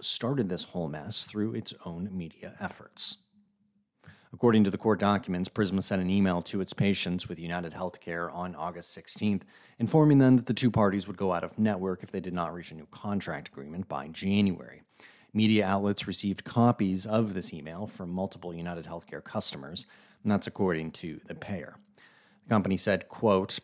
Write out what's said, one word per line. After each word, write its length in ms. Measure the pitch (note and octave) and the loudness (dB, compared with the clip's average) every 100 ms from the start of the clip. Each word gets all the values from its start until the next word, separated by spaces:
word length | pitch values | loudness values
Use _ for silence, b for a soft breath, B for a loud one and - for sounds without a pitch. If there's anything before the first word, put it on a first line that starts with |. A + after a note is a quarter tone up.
"started 460 | - - A#2+ C#3+ G2 | -2 0 -2 0 -2
this 160 | E2 - | -2 -6
whole 240 | F2+ D#2 | -6 -6
mess 360 | D2+ F2+ - - | -6 -6 -6 -4
through 300 | G#2+ G#2+ A#2 | -2 -4 -4
its 180 | - - - | -6 -8 -10
own 240 | E2+ G2 | -8 -6
media 440 | F#2 E2 - - - | -6 -8 -12 -16 -10
efforts." 600 | G2+ - - - - - _ _ _ _ _ _ _ _ B B B | -10 -10 -12 -4 -4 -4 _ _ _ _ _ _ _ _ B B B
According 320 | - A#2+ A2 G2 | 2 6 8 6
to 40 | |
the 80 | F#2+ | 2
court 220 | A2 G2+ | 2 4
documents, 480 | G2+ G2 - F2 F#2+ | 4 2 0 -2 -2
Prisma 340 | - G2 F#2 | 0 0 0
sent 200 | - F#2+ | 0 0
an 80 | F#2 | 2
email 320 | G2 G2 F2 | 4 4 2
to 180 | - G2+ | -2 -6
its 140 | F#2 | -4
patients 560 | - G2+ F#2+ F#2 F2+ - | 0 2 2 0 -4 -6
with 100 | E2 | -8
United 320 | E2+ F2 E2+ | -6 -6 -6
Healthcare 580 | F2+ F#2 - - E2+ E2+ | -8 -8 -8 -8 -6 -6
on 200 | F2 F2+ D2+ | -6 -8 -6
August 360 | E2+ E2+ - | -8 -8 -12
sixteenth, 540 | - - - G#2+ G2 - b b b | -10 -4 0 2 0 -4 b b b
informing 380 | A#2 D#3+ D3+ C#3 | 2 6 8 8
them 180 | C3 B2+ | 8 6
that 120 | A#2 | 4
the 60 | |
two 160 | A2 B2 | 0 2
parties 380 | A2 G2+ G2+ F#2+ | 4 4 2 -4
would 80 | F#2 | -4
go 160 | F#2+ | -2
out 140 | F2 F2 | -2 -2
of 120 | - | 0
network 460 | G#2+ F#2+ F#2+ F2+ | 2 2 -2 -4
if 80 | - | -6
they 80 | F#2+ | -8
did 140 | F2+ | -6
not 200 | F2 E2 | -4 -4
reach 180 | F2 E2 | -6 -12
a 40 | D#2+ | -14
new 120 | D2 | -16
contract 600 | - G2+ G2+ - D2 D2 | -10 -4 -4 -4 -8 -10
agreement 400 | C#2 C#2 - G2 | -14 -12 -10 -8
by 220 | C#2 D2 | -8 -8
January. 720 | - G2 G2+ G2 F2 A#1+ - _ B B B B | -6 0 4 4 0 -8 -20 _ B B B B
Media 320 | G#2 A2 G#2+ F#2+ | 2 4 4 4
outlets 420 | G2 G2+ G2+ - | 2 2 0 -2
received 380 | F#2 G2+ F#2 - | -2 -2 -4 -2
copies 600 | A#2 A#2+ A#2 G2 F#2 A2 | 4 4 4 0 0 0
of 280 | A2 A2 | 0 0
this 200 | F#2 - | -2 -8
email 340 | E2 D2 E2+ G#2 | -10 -10 -10 -10
from 220 | - F2 | -10 -6
multiple 440 | F#2 F#2+ F2 F2 | -4 -6 -6 -10
United 320 | E2+ E2+ E2+ D#2 | -8 -8 -8 -10
Healthcare 360 | E2 - C#2+ | -12 -12 -14
customers, 640 | - G#2+ - D2 C#2 - - b b b | -8 -4 -2 -4 -8 -12 -12 b b b
and 80 | G#2+ | 0
that's 160 | G2+ - | 0 0
according 440 | - F#2+ D#2+ D#2+ | 0 0 0 -4
to 280 | - E2+ D2+ - | -8 -10 -10 -12
the 80 | D2+ | -12
payer. 420 | - F#2 - - _ _ b b b b | -8 -10 -10 -18 _ _ b b b b
The 60 | - | 0
company 280 | A2 F#2 F#2+ | 2 2 0
said, 320 | G#2+ F#2 - | 2 0 -2
quote, 500 | - A2+ F#2+ G2 - | 0 4 4 2 -4